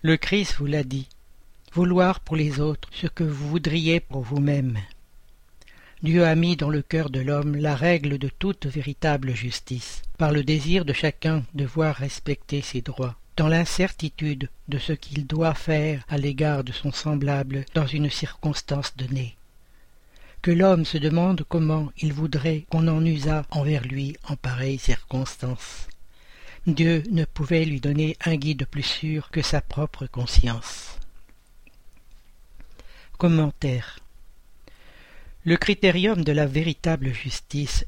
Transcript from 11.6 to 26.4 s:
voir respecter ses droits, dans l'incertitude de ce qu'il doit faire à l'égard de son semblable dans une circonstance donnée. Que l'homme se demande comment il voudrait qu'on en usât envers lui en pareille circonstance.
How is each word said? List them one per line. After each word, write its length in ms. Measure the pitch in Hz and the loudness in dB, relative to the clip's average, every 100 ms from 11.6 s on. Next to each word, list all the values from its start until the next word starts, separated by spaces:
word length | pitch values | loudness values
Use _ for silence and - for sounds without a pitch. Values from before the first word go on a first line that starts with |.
voir 300 | 135 160 156 | -2 0 0
respecter 680 | 127 139 - 147 139 - 143 | 0 -6 -6 -4 -4 -4 -6
ses 200 | - 127 | -4 -6
droits, 340 | 120 127 127 113 - - | -6 -6 -6 -6 -8 0
dans 100 | 156 | 4
l'incertitude 1040 | 165 170 - 190 - 156 - 151 135 135 - - | 4 2 2 0 0 -8 -4 -4 -2 -6 -10 -6
de 120 | 139 | -4
ce 140 | - | -2
qu'il 360 | 151 - 143 135 | -4 -4 -6 -4
doit 260 | 156 165 | 0 0
faire 480 | 151 - 156 156 143 - | 0 0 0 0 -2 -4
à 100 | 147 | -2
l'égard 460 | 143 135 151 143 | -2 0 0 0
de 80 | 127 | -2
son 180 | - 143 | -4 -4
semblable 760 | - 151 147 139 139 135 135 135 | -4 -2 0 0 0 -2 -6 -2
dans 140 | 165 139 | 0 0
une 240 | 151 147 | 0 0
circonstance 840 | - 151 - 156 143 - 143 139 131 | -2 -8 -4 -2 -2 -2 -4 -4 -8
donnée. 400 | 127 135 120 - - - - - - - - - - - | -4 -4 -6 -12 -20 -20 -20 -20 -20 -20 -20 -20 -18 -4
Que 80 | 175 | 2
l'homme 340 | 170 190 175 | 6 6 6
se 140 | 156 156 | 4 0
demande 460 | 151 165 180 180 151 | 2 4 4 2 0
comment 440 | 170 156 156 147 - | 2 2 2 -2 -4
il 140 | 156 | -4
voudrait 540 | 143 156 147 156 156 - | -2 -2 0 0 -2 0
qu'on 200 | 165 165 | 2 4
en 180 | 160 160 | 4 2
usât 400 | 156 143 151 151 | 2 2 0 0
envers 320 | 151 143 147 | -2 0 0
lui 320 | 123 135 139 156 | -2 -4 -6 -8
en 100 | - | -8
pareille 440 | 143 123 123 135 135 | -4 -4 -2 -2 2
circonstance. 1080 | - 123 - 131 131 - 127 123 - - - - - - - - | 4 4 2 -4 -4 -6 -6 -6 -10 -10 -10 -10 -16 -20 -20 -18